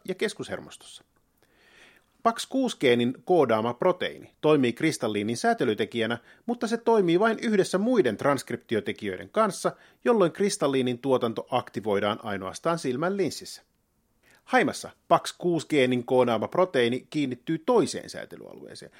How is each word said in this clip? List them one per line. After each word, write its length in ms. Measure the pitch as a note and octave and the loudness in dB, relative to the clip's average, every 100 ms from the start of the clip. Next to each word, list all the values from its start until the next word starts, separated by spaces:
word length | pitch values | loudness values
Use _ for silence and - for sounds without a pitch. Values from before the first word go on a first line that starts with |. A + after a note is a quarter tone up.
| - | -10
ja 80 | F3+ | -6
keskushermostossa. 880 | G#3 - G3+ F#3+ - - - - _ _ _ _ _ _ _ _ - _ _ _ | -6 -6 -10 -10 -12 -20 -20 -20 _ _ _ _ _ _ _ _ -20 _ _ _
pax 220 | A3+ A#3 - | -2 -2 -6
kuus 300 | C4+ B3+ - | -2 -4 2
geenin 420 | C3+ A#2+ A#2+ - - | 4 4 2 -2 2
koodaama 480 | F3 A#2+ A2 A2+ | 4 4 2 0
proteiini 600 | - F#3 F3 F2 C2 - _ | 0 0 0 -4 -8 -20 _
toimii 320 | D3+ D#3 A#2+ | 2 4 2
kristalliinin 640 | A#2 D#3+ - A2+ G#2 G#2 A#2+ | 0 -2 -2 -2 -2 -2 -2
säätelytekijänä, 800 | A#3 A#3 B2+ G#2 G#2+ A#2 A2 A#2+ _ - - | -2 0 0 0 -2 -2 -2 -2 _ -16 -8
mutta 220 | A#3+ G#3 | -6 -4
se 100 | A3+ | -2
toimii 420 | A#3 A3+ F3 F3 | 2 2 4 4
vain 200 | A3+ A3 | 2 0
yhdessä 380 | A#3 G3+ E3+ F#3 | 0 2 2 0
muiden 400 | A3 B3 B2 G2+ | 2 2 2 2
transkriptiotekijöiden 1120 | C#3 C3+ - A#2+ - G#2+ A2 - G#2 F#2 G2 | 0 0 -4 -10 -2 -2 -2 -6 -8 -8 -6
kanssa, 420 | G#3+ G#3+ E3 F3 - - _ B3 | 0 0 0 -6 -6 -20 _ 0
jolloin 260 | A#3 E3+ | 4 2
kristalliinin 680 | - G3 - D3 C3+ B2 A#2+ | 2 -2 0 0 2 0 -2
tuotanto 480 | C3+ B2 A#2 A2 - | 0 2 2 -4 -4
aktivoidaan 680 | B2 - A#2+ G#2+ G2+ G#2 - | -4 -4 -6 0 0 0 -2
ainoastaan 560 | A2 G2 F#2+ - E3 E3+ | -6 -6 -8 -6 -4 -4
silmän 380 | C3 B2+ F3 G3+ | -4 -4 -4 -2
linssissä. 460 | D#3+ - - - _ _ _ _ _ _ _ _ | -4 -6 -14 -18 _ _ _ _ _ _ _ _
Haimassa 460 | - B3+ C#3 - - - - | 0 2 2 -4 -12 -18 2
pax 280 | E3+ - - | 2 2 -6
kuus 280 | F3+ E3 - | -2 -2 0
geenin 400 | D3+ B2+ B2 A#2+ | 2 2 2 2
koodaama 420 | B2+ A#2+ A2 G#2+ | 2 4 2 -2
proteiini 600 | F3 F3+ C3 A#2+ B2+ - | 0 0 2 0 -2 -6
kiinnittyy 480 | D3+ C3+ A#2+ - D#3+ | -6 -4 -6 -6 -6
toiseen 520 | - A#3+ C3+ G2 - | 2 2 2 -4 -10
säätelyalueeseen, 800 | - - - G1+ - - - - | -14 -14 -16 -18 -18 -18 -18 -20